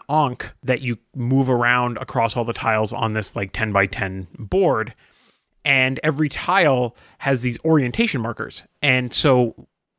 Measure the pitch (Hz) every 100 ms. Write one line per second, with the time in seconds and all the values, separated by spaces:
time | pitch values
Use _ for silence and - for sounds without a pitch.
0 | - 151 143 123 - - 123 123 131 117
1 | _ 135 120 135 131 123 120 123 123 117
2 | 113 131 117 127 117 113 127 110 107 120
3 | 113 107 101 - 98 - 110 101 101 -
4 | 98 95 95 - 101 185 180 120 110 -
5 | _ _ _ _ _ _ 151 135 131 131
6 | 156 143 151 - - 185 165 131 120 -
7 | - _ 139 135 123 117 160 160 123 123
8 | 233 131 113 113 107 - - _ 143 127
9 | 123 - 151 127 123 - - _ _